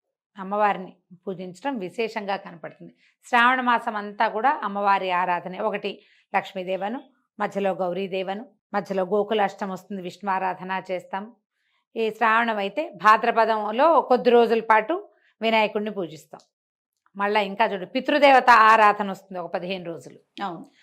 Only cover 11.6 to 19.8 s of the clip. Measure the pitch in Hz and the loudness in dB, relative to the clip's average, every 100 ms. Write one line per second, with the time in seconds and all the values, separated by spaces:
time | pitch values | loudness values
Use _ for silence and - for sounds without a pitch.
11.6 | _ _ _ 226 220 220 226 220 233 214 | _ _ _ -6 -6 0 2 2 0 -2
12.6 | 196 226 330 202 208 220 233 226 220 220 | -4 -6 -8 2 6 6 4 2 2 0
13.6 | 214 226 320 294 - 247 233 240 226 226 | -2 2 4 4 4 2 4 4 4 2
14.6 | 226 220 214 359 - _ _ _ 220 220 | 2 2 2 -4 -8 _ _ _ -2 0
15.6 | 208 214 214 196 165 156 - - _ _ | 0 -2 -6 -8 -10 -12 -20 -20 _ _
16.6 | _ _ _ _ _ 196 202 214 196 196 | _ _ _ _ _ -6 -2 0 -2 0
17.6 | 220 196 185 262 254 285 277 262 254 233 | 0 -2 -6 -6 -2 4 6 8 8 8
18.6 | 220 226 208 208 202 190 - 180 170 190 | 8 8 6 4 -2 -8 -12 -12 -8 -8
19.6 | 180 190 | -6 -8